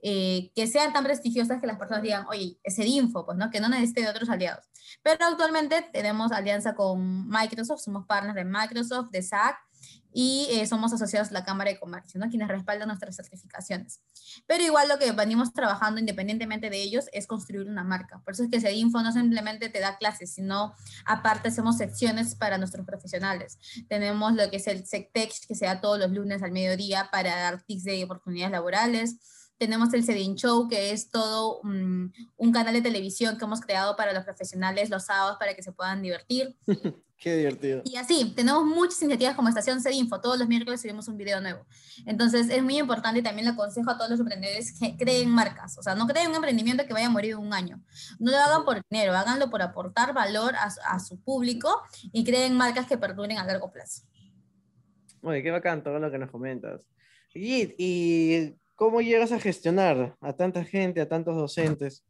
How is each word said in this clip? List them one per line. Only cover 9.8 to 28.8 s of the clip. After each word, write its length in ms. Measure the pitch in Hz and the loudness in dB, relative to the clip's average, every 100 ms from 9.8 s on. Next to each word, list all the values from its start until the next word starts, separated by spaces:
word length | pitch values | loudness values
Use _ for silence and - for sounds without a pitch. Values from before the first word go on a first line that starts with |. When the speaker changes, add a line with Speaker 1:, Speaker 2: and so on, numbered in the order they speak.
| - - _ | -20 -20 _
Speaker 1:
y, 360 | - 254 269 285 | 0 2 2 0
eh, 160 | 233 220 | 0 0
somos 260 | 233 226 | 0 0
asociados 360 | 233 208 208 208 | -2 -2 -2 -2
a 60 | |
la 100 | 196 | -4
Cámara 260 | 185 196 196 | -4 -2 -2
de 80 | 190 | -4
Comercio, 400 | 175 175 - 185 | -8 -12 -12 -6
¿no? 100 | 220 | -4
Quienes 200 | 233 208 | -2 -2
respaldan 400 | 196 185 208 214 | -4 -4 -4 -4
nuestras 260 | 208 190 | -6 -8
certificaciones. 880 | 185 - 185 - 185 185 180 - - _ - - - _ | -14 -16 -20 -18 -16 -8 -8 -8 -18 _ -20 -20 -20 _
Pero 180 | 339 | 2
igual 240 | 349 302 285 | 6 6 6
lo 100 | 277 | 4
que 140 | 269 | 2
venimos 400 | 214 214 226 240 | 2 2 2 2
trabajando 480 | - 240 202 214 220 | 0 0 2 0 0
independientemente 680 | 220 196 196 220 226 214 220 | -4 -2 -4 -4 -4 -4 -4
de 120 | 196 | -4
ellos 220 | 196 226 277 | -2 -2 -2
es 140 | 202 202 | -8 -6
construir 420 | 220 190 196 196 | -8 -6 -8 -6
una 160 | 208 | -6
marca. 360 | 180 185 185 185 | -2 -4 -6 -16
Por 80 | - | -12
eso 100 | 190 | -4
es 80 | 240 | 0
que 100 | 240 | 2
cedinfo 420 | 214 208 226 233 | 2 4 4 4
no 100 | 226 | 2
simplemente 560 | 233 240 233 214 214 226 | 4 4 4 0 -6 -6
te 120 | 220 | -2
da 180 | 196 196 | -2 0
clases, 340 | 214 208 180 | -2 -2 -12
sino 420 | - 190 196 214 - - - | -8 -2 0 -2 -6 -20 -12
aparte 440 | - 220 226 214 233 | -2 2 2 2 0
hacemos 280 | 226 226 233 | 0 2 2
secciones 580 | 196 - 233 220 233 | 0 0 0 0 -2
para 240 | - 220 190 | -2 -2 0
nuestros 280 | 185 185 185 | -4 -6 -10
profesionales. 720 | 196 185 180 196 185 - - - - - | -12 -8 -4 -2 -4 -6 -16 -18 -16 -6
Tenemos 440 | 208 202 208 214 | -2 0 0 2
lo 180 | 226 202 | 4 2
que 60 | 196 | 0
es 100 | 190 | -4
el 200 | 190 185 | -4 -4
Sectech, 600 | 208 196 233 220 - - | -8 -4 -4 -4 -6 -10
que 80 | |
se 120 | 202 185 | -4 -2
da 140 | 185 | 0
todos 180 | 202 208 | 0 2
los 120 | 185 | 2
lunes 320 | 190 202 196 | 0 -2 -4
al 100 | 185 | -4
mediodía 580 | 185 185 185 202 190 190 | -2 0 -2 -2 -2 -2
para 240 | 196 180 175 | 0 0 0
dar 260 | 180 180 | -2 -4
tips 220 | _ 196 | _ -8
de 180 | 185 190 | -4 -4
oportunidades 480 | 185 180 - 175 180 | -4 -8 -8 -4 -2
laborales. 680 | 190 170 190 | -2 0 0